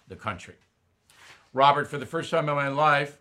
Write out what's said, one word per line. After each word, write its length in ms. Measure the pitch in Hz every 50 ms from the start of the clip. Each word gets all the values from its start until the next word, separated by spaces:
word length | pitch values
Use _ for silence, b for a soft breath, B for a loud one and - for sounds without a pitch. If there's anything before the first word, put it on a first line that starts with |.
| _ _
the 80 | 95
country. 380 | - - 110 98 87 - - - _ _ _ _ _ _ _ _ _ _ B B B B B B B B B -
Robert, 340 | 131 135 147 147 147 139
for 120 | - 151 139
the 80 | 127
first 240 | - - 165 156 -
time 180 | 165 165 151 147
in 60 | 147
my 140 | 143 139 139
life, 500 | 139 143 151 151 147 143 147 143 - -